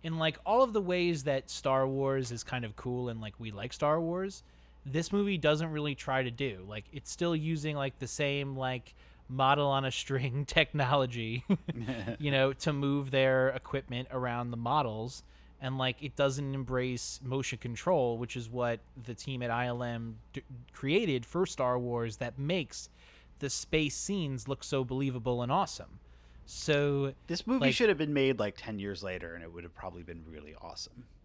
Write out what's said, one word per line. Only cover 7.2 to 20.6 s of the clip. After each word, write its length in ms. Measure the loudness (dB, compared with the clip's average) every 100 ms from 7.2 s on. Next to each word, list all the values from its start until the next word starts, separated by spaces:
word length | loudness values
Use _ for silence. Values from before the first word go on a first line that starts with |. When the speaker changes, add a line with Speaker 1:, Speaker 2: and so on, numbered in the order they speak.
| 0 2
Speaker 1:
using, 400 | 0 -2 -2 -2
like, 220 | -4 -4
the 80 | -10
same, 500 | -2 0 0 -4 -4
like, 380 | -2 -4 -8 -20 -20 -20 -8
model 400 | 2 6 6 6
on 160 | 4
a 60 | 0
string 540 | -4 -2 0 0 -2
<laughs> 40 | 2
technology, 960 | 2 2 2 4 4 2 0 -4 -4 2 0 2
<laughs> 180 | -6 -4
Speaker 2:
<laughs> 260 | -4 -4 -2
Speaker 1:
you 120 | 2
know, 220 | 4 4
to 180 | 4 0
move 380 | 2 2 2 2
their 380 | 4 6 6 4
equipment 580 | 2 -4 -6 -4 -8 -4
around 380 | -4 -2 -2 -4
the 60 | -4
models. 680 | 2 2 2 -4 -6 -10 -18 -20 -20 -10
And, 180 | -6 0
like, 240 | 0 -2
it 140 | -8 2
doesn't 380 | 2 2 -4
embrace 680 | -4 -2 0 0 -2 -6 -8
motion 360 | -4 -4 -2 -6
control, 600 | -6 -4 2 4 4 0
which 180 | -4 -6
is 120 | -6
what 320 | -2 0 -2 -6 -16
the 100 | -12
team 280 | -10 -6 -4
at 80 | -2
I 160 | 0 0
L 180 | -2
M 320 | -4 -4 -8 -10 -12
d-, 100 | -14 -12 -16